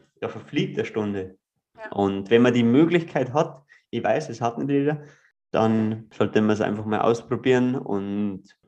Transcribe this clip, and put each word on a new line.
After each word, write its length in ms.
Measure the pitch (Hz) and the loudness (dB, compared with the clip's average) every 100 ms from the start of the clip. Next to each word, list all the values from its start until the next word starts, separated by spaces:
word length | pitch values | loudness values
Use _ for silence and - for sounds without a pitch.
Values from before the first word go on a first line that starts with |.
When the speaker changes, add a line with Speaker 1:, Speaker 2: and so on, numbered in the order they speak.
| _ _ | _ _
Speaker 1:
da 80 | 117 | -10
verfliegt 480 | 113 - 143 190 - | -10 -6 -4 -2 -4
eine 80 | 113 | -4
Stunde. 520 | 110 104 101 95 - _ _ _ - | -4 -4 -4 -8 -14 _ _ _ -20
Speaker 2:
Ja. 120 | - | -10
Speaker 1:
Und 380 | - 98 98 98 | -2 -2 -2 2
wenn 120 | 117 | 4
man 120 | 123 | 6
die 100 | 120 | 4
Möglichkeit 720 | 117 127 165 170 165 151 120 | 4 6 6 2 0 -4 -2
hat, 280 | 143 170 - _ _ _ | -2 -2 -6 _ _ _
ich 120 | 117 | -4
weiß, 280 | 104 127 147 | 0 0 -2
es 100 | 117 | -4
hat 180 | 120 117 | -4 -4
nicht 120 | 139 | -2
jeder, 340 | 143 143 151 - - _ _ _ | 0 0 -4 -8 -20 _ _ _
dann 580 | - 110 110 110 110 - - | 0 2 2 0 -4 -10 -2
sollte 240 | 104 - | 0 2
man 100 | 107 | 2
es 100 | 104 | 2
einfach 240 | 107 104 107 | 0 -4 -4
mal 160 | 107 | 0
ausprobieren 720 | 113 117 - 113 127 127 127 127 | 0 0 -2 -2 2 2 2 -2
und 680 | - 101 98 101 104 98 - _ | -4 -6 -4 -4 -4 -6 -14 _